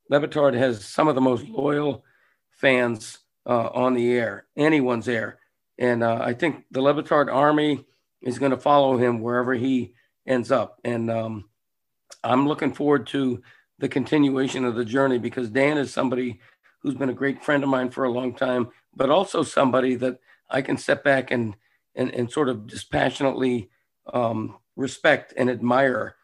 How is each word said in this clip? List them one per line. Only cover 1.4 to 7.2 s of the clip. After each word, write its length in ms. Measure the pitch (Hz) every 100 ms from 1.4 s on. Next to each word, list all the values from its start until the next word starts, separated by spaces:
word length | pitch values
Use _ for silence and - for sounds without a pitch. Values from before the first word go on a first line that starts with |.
| 101
loyal 560 | 135 147 147 147 123 - _ _ _ _
fans, 680 | _ 139 127 120 110 - - _ _ -
uh, 220 | 120 117
on 200 | 127 127
the 180 | 123 120
air, 340 | 123 110 101 - -
anyone's 520 | 151 156 127 117 107
air. 300 | 117 104 - _ _ _ -
And, 240 | 123 117
uh, 140 | 117 117
I 140 | 120
think 300 | 120 170 - -
the 120 | 131
Le 100 | 139
Batard 380 | 147 156 156